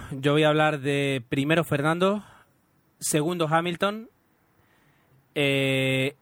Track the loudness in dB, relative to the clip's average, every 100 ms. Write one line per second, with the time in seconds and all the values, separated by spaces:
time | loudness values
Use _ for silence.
0 | -10 -4 2 4 4 4 2 0 -2 -2
1 | -2 -4 -4 -2 0 0 0 0 0 2
2 | 0 0 -8 -20 _ _ _ _ _ _
3 | -2 -2 -2 -2 0 0 0 -2 -4 -4
4 | -12 _ _ _ _ _ _ _ _ _
5 | _ _ _ -2 0 0 0 0 0 0
6 | -2 -4